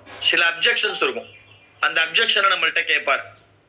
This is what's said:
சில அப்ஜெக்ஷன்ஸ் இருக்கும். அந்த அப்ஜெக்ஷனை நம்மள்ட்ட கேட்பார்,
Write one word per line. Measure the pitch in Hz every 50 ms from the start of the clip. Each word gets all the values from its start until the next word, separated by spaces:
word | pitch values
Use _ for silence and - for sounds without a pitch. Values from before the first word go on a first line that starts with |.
| - - - -
சில | - - 170 165 170 170
அப்ஜெக்ஷன்ஸ் | 165 - - 233 - - 214 196 - - 160
இருக்கும். | 131 113 113 - - - - - - - - - _ _ -
அந்த | - 156 160 165 160
அப்ஜெக்ஷனை | 160 165 220 226 214 214 214 196 196 185
நம்மள்ட்ட | 180 165 160 156 165 165
கேட்பார், | - 151 143 - 147 131 135 - - - - _ _ _ _ _